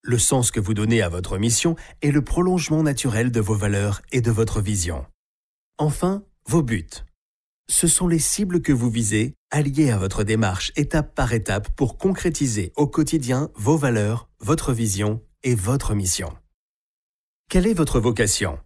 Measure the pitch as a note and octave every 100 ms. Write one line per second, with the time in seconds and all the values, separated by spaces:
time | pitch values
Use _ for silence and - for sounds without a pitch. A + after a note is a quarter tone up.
0 | - A#2+ - C3+ A#2 A2+ G2 G#2 A2 A#2
1 | F2 F2 F2+ F#2+ A2+ A2+ E3+ E3 - -
2 | D3 C#3+ - E3+ F3+ F3+ D3+ D#3 D#3 C3+
3 | C#3 G#2+ B2 A2+ G2 G#2 G2+ G2+ G2+ G2
4 | - C3 A#2 A2 A2 A#2 G2+ G2+ E2 D2
5 | - _ _ _ _ _ _ - D3+ -
6 | F3+ G3 - _ - E3 C3 G#2+ D#2+ -
7 | - _ _ _ _ _ - - E3+ -
8 | F3+ E3 D3 - G3+ F3+ - C3 A#2+ A2+
9 | G#2 G#2+ B2 - _ D3 C#3+ C#3 D3 G#2+
10 | F#2+ - G#2 A2 G2+ F2+ - - C#3+ D#3+
11 | C#3+ - B2+ A2+ G2 G2 - - B2 -
12 | F#3+ F#3 F#3 D3+ C#3 G#2+ F2+ - D3 -
13 | D3+ D#3+ B2 B2+ D#3 - G#2+ D#3+ C#3 A2+
14 | G#2 A#2 - _ G#2 D#3+ - A#2 A2 F#2+
15 | G#2+ A2+ - _ B2+ A#2+ F#2+ C#3 - G#2
16 | F#2 - E2+ - _ _ _ _ _ _
17 | _ _ _ _ _ F#3 F#3+ F#3+ D3 B2
18 | A#2 A#2 G#2 - F2+ C#2+